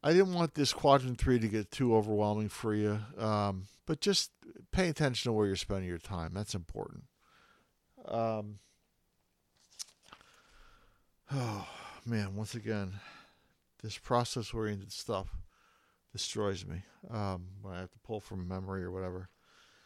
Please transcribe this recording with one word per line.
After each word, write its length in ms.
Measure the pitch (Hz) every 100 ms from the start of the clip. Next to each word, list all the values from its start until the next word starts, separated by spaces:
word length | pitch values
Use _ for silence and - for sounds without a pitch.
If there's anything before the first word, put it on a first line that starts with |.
I 80 | 147
didn't 220 | 170 190
want 200 | 175 165
this 200 | 156 139
quadrant 440 | - 147 139 127 120
three 200 | - 123
to 100 | 110
get 220 | 107 101
too 260 | - 131 110
overwhelming 540 | 104 107 104 107 107
for 240 | - 117
you, 260 | 107 107 104 107 -
um, 460 | 110 107 101 95 95 - -
but 160 | 156
just 280 | - 190 - _ - - -
pay 180 | - 185
attention 400 | 151 147 117 123
to 20 |
where 140 | 110 104
you're 100 | 95
spending 320 | - 98 92
your 100 | 87
time. 340 | - 95 82
That's 200 | 95 104
important. 500 | 98 82 - - - - _ _ _ _ _ _ _ _ - -
Um, 540 | 113 113 110 104 104 _ _ _ _ _ _ _ _ _ _ _ - - _ - - - - _ - - - - _ _ _ _
oh, 380 | 139 120 104 95 - - - 120
man, 300 | 113 101 98
once 180 | 107
again, 400 | 120 107 107 98 95 - - - _ _ _ _ _
this 160 | 113 -
process-oriented 920 | - 123 120 - 110 113 110 101 101
stuff 360 | - - 101 98 - - _ _ _ _ _ _
destroys 520 | - - - 104 98
me, 180 | 92 87 - - -
um, 340 | 113 101 92 90 98
when 140 | 101
I 60 | 90
have 100 | 92
to 80 | -
pull 220 | - 107
from 280 | - 98 90
memory 340 | 95 95 95
or 80 | 90
whatever. 380 | 92 92 90 92 _ _ - - _